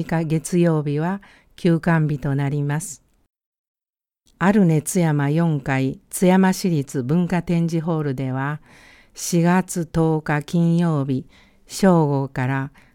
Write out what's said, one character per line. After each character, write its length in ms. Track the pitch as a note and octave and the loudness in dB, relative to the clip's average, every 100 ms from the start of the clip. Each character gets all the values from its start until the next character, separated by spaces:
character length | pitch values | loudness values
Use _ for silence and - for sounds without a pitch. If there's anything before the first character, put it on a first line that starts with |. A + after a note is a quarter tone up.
| D#3+ | 0
日 180 | E3 | -2
月 360 | E3 D#3+ - F3+ | 0 -2 0 2
曜 240 | E3+ D#3 | 2 2
日 160 | D3 D3 | 0 -2
は 220 | E3 G3 - - _ - | -4 -6 -10 -20 _ -4
休 240 | F3 E3 | 0 2
館 280 | E3+ E3 D3+ | 2 2 0
日 120 | D3 | -2
と 160 | C#3+ C#3 | -2 -2
な 120 | C#3 | -2
り 160 | D3 | -2
ま 160 | C#3+ C#3+ | -2 -4
す。 240 | - - _ _ _ _ _ _ _ _ _ _ _ _ _ _ | -6 -14 _ _ _ _ _ _ _ _ _ _ _ _ _ _
あ 140 | F3 | 2
る 140 | G#3 F3+ | 4 4
ね 160 | D#3 | 2
津 200 | D3 F#3+ | 0 0
山 280 | E3 D3 C#3+ | 0 2 0
四 300 | D#3 E3+ D3+ | 0 0 0
階 400 | C3+ C3 C3 - _ | -2 -2 -2 -4 _
津 180 | - F3+ | 0 4
山 260 | F#3 F#3+ | 4 4
市 160 | F#3 F#3+ | 2 -2
立 340 | D#3+ C3+ C#3+ | -2 -2 -6
文 240 | B2 E3 F3 | -2 0 0
化 140 | F3+ | -2
展 240 | E3 E3+ E3 | -2 -2 0
示 160 | E3 | -2
ホ 160 | D#3+ D#3+ | -2 -2
ー 40 | |
ル 120 | D3 C3 | -2 -4
で 160 | C3+ | -4
は、 300 | C3 C#3 D3+ - - - - _ | -4 -6 -8 -12 -20 -20 -20 _
四 280 | - - F3 | -14 -4 0
月 440 | E3+ F#3 F3+ F3+ D#3+ | 2 2 0 -6 -4
十 360 | E3+ D#3+ D#3 | -2 0 0
日 220 | D3+ D3+ | -2 -4
金 340 | - F3 E3+ E3+ | -2 0 2 2
曜 280 | F3 D3+ C3+ | 0 0 -2
日 200 | C3 - _ _ _ _ | -4 -6 _ _ _ _
正 400 | - F#3+ F3 D3+ | 0 4 6 4
午 220 | C#3 C3+ | 0 -2
か 180 | - B2+ | -4 -4
ら 240 | C3+ C#3 - _ | -2 -6 -12 _